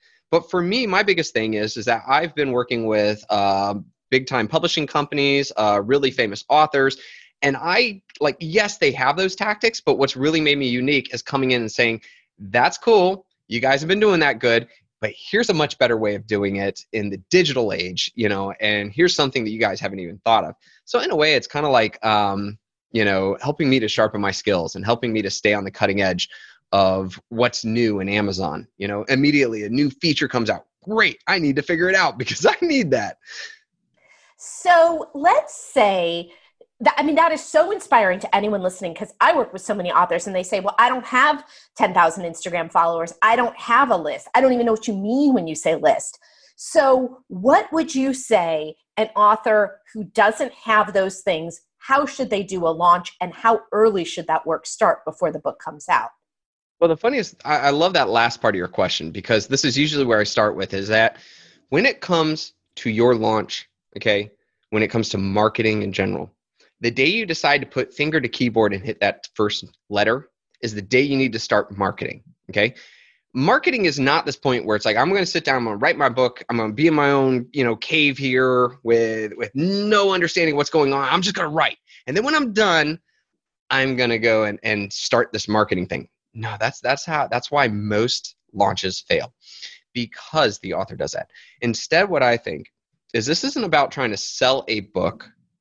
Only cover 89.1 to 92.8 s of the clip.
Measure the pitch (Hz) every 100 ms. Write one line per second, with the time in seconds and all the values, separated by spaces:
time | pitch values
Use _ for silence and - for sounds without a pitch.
89.1 | 82 - _ - - - - _ 123 113
90.1 | - - 156 123 - 95 85 95 65 71
91.1 | - - - - - 120 110 - 165 202
92.1 | 156 123 120 - 76 - _